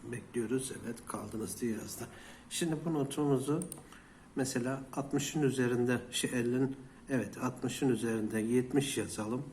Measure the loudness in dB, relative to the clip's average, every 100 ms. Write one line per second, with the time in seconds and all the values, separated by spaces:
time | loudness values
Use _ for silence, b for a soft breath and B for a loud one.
0 | -8 -10 -4 -2 0 0 0 -6 -8 -8
1 | -8 -8 -6 -6 -6 -2 -2 -2 -4 -10
2 | -10 B B B B -2 0 0 0 0
3 | 0 2 4 4 4 0 0 -8 B B
4 | B B B -2 0 0 0 -2 -4 -6
5 | 0 0 0 2 4 4 4 4 4 2
6 | 0 -2 0 0 2 4 2 0 B B
7 | -2 -2 0 -2 -4 -2 -4 2 4 4
8 | 2 0 0 0 4 4 4 2 2 -2
9 | -2 -4 -2 -4 -4